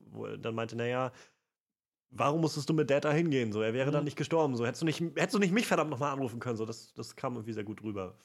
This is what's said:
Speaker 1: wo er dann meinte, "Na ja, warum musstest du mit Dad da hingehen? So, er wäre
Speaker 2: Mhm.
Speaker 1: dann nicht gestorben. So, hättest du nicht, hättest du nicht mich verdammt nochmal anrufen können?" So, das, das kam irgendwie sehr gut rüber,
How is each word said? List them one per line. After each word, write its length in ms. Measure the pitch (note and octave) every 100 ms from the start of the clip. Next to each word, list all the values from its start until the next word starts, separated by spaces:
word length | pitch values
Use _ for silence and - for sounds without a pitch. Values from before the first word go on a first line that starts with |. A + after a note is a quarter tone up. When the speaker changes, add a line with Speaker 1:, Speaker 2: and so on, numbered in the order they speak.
| G#2+
Speaker 1:
wo 140 | G#2+ A2
er 100 | G#2+
dann 160 | A#2
meinte, 220 | A2+ A2+ A#2
"Na 100 | A#2+
ja, 260 | B2 C3 - - _ _ _ _ _ _ _ _
warum 300 | - B2+ D#3
musstest 280 | D#3+ D3+ C#3
du 40 |
mit 160 | D#3 D3+
Dad 160 | C#3 D3+
da 60 |
hingehen? 400 | D3+ E3+ C3 A#2
So, 100 | G#2
er 120 | A2
wäre 160 | A#2+ C3+
Speaker 2:
Mhm. 40 |
Speaker 1:
dann 100 | D3
nicht 140 | D3 -
gestorben. 380 | D3 E3 D#3 A#2+
So, 100 | A#2+
hättest 160 | C3+
du 20 | D#3+
nicht, 160 | D3+
hättest 320 | E3+ - E3+
du 60 | G#3+
nicht 120 | G3
mich 140 | G3+ -
verdammt 220 | - D3+
nochmal 240 | C3 C#3+
anrufen 260 | C3+ C3 A#2
können?" 180 | B2 A2+
So, 80 | A2
das, 280 | A2+ -
das 220 | - A2+ -
kam 180 | C3+ B2
irgendwie 180 | A2
sehr 100 | A2
gut 180 | G#2 G#2+
rüber, 340 | G#2+ G2+ F#2 -